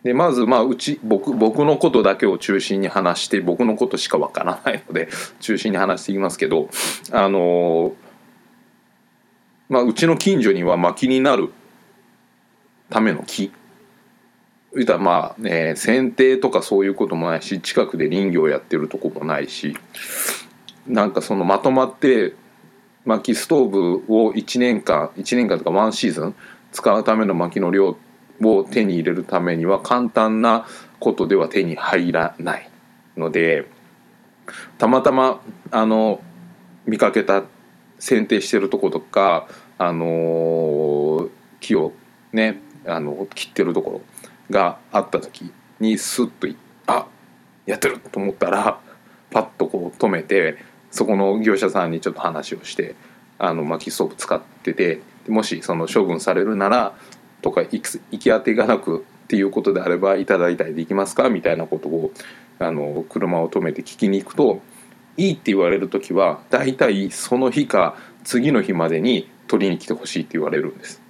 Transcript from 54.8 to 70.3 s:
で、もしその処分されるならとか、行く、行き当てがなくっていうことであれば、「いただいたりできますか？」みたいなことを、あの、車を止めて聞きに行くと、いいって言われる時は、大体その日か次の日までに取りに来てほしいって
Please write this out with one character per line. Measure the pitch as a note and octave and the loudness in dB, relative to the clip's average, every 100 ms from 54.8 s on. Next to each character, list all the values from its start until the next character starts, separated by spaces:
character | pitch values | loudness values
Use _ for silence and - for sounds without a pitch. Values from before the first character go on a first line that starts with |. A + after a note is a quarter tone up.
| F2+ D#2+ - - - | -2 -2 -10 -20 -4
で、 | |
も | A2 | -2
し | G#2+ D#2+ | -2 -6
そ | - | -6
の | E2+ E2 | -4 -2
処 | A#2 | 0
分 | F#2 E2 | 0 -2
さ | F2 | 0
れ | F#2 | 0
る | G2 G#2 | 0 0
な | G2 | 2
ら | A#2+ G#2 - - - - _ | 2 0 -6 -20 -20 -20 _
と | - | -2
か、 | - | -2
行 | F2 - | -2 -4
く、 | - - - | -6 -12 -12
行 | G#2+ | -2
き | - | 2
当 | A2 | 2
て | - | 2
が | A2 G#2+ | 0 2
な | A2 | 0
く | - D#2+ - - | 0 -6 -6 -20
っ | - | -2
て | A2 | 0
い | |
う | G2 | 0
こ | - | 0
と | G2 | 0
で | F#2 | 0
あ | F2+ | 0
れ | F2 | 0
ば、 | F#2+ G2 | 2 0
「い | |
た | F#2+ F#2+ | 2 2
だ | F2 | 2
い | F2+ | 0
た | |
り | E2+ | -2
で | D#2+ E2 | -4 -2
き | |
ま | G2 G2 | -2 -2
す | |
か？」 | - C3 | 0 0
み | G2+ | 2
た | E2 | 0
い | E2 | -2
な | E2 | -2
こ | D#2+ | -6
と | D#2 | -4
を、 | E2 D#2 - - - - - | -4 -4 -8 -20 -20 -20 -6
あ | E2+ | -4
の、 | D#2+ D2 D2 D#2+ | -4 -4 -6 -6
車 | - F2+ F2 | -4 -2 0
を | E2 | 0
止 | G2+ | -2
め | E2+ | -2
て | D2 | -6
聞 | - - | -10 -2
き | A2 | 0
に | G2 | 0
行 | F#2+ | -2
く | - | 2
と、 | C#3 G2 - - - - - - | 2 2 -6 -20 -20 -20 -16 -2
い | F#3+ | 0
い | |
っ | E3 | 0
て | - | 0
言 | G2 | 2
わ | F2 | 4
れ | G2 | 2
る | F#2 | 0
時 | G2+ - | -4 -2
は、 | F2+ F#2 - - | 2 2 0 -2
大 | B2+ C3 | -2 0
体 | C3 C3 G2 G2 | 2 2 2 -2
そ | - - B2 | -6 -4 0
の | C3 | 0
日 | C3+ C#3+ | 0 0
か | G#2 E2 - - - | 2 0 -2 -20 -20
次 | - B2 C3+ | -2 0 2
の | C3 | 2
日 | F#2+ | 2
ま | F2+ E2 | 0 0
で | D#2+ | 0
に | G#2 A#2 - - - | 2 0 -2 -18 -2
取 | G#2+ F#2+ | 0 0
り | |
に | E2+ | -2
来 | - | -4
て | |
ほ | F2 - | -8 -6
し | F#2 | -8
い | |
っ | |
て | - | -6